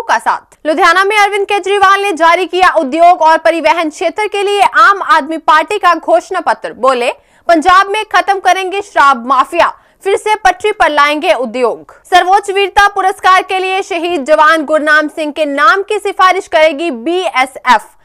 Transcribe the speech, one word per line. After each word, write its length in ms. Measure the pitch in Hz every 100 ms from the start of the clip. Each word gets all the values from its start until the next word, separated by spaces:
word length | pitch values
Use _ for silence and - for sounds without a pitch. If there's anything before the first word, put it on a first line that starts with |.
का 180 | 466 233
साथ। 400 | 226 175 - _ 302
लुधियाना 360 | 294 349 339
में 120 | 392 427
अरविंद 280 | 403 403 392
केजरीवाल 560 | 403 370 403 381 392
ने 100 | 403
जारी 340 | 311 330 339 349
किया 240 | 359 359
उद्योग 500 | 294 269 311 339 339
और 160 | 320 320
परिवहन 520 | 330 330 302 330 311
क्षेत्र 360 | - 339 330 415
के 160 | 403
लिए 200 | 403 403
आम 400 | 359 - 339 403
आदमी 340 | 320 320 285 320
पार्टी 400 | 330 311 320 415
का 160 | 359
घोषणा 460 | 330 - 339 330 370
पत्र। 320 | 311 214 170
बोले, 360 | 156 254 254 240 480 _ _ -
पंजाब 420 | 339 320 359 403
में 140 | 427 427
खत्म 320 | 381 349 392
करेंगे 420 | 370 370 381 392
शराब 440 | 392 339 277 254 240
माफिया, 420 | 262 269 339 262 - _ _
फिर 120 | 381 440
से 180 | 427 415
पटरी 360 | 370 359 427
पर 180 | 415 330
लाएंगे 420 | 294 294 302 349
उद्योग। 600 | 262 247 240 233 156 147 - -
सर्वोच्च 440 | 359 359 403 403
वीरता 360 | 381 392 403 403
पुरस्कार 540 | 403 370 392 381 370
के 160 | 392 381
लिए 240 | 370 381
शहीद 420 | 381 349 339 349
जवान 400 | 262 311 311 320
गुरनाम 440 | 285 311 302 302 302
सिंह 240 | 330 302
के 120 | 285 294
नाम 360 | 277 302 392
की 160 | 392 415
सिफारिश 500 | 403 349 370 370 -
करेगी 420 | 320 311 285 339
बीएसएफ। 1000 | 233 240 359 349 254 269 - 254 226 - _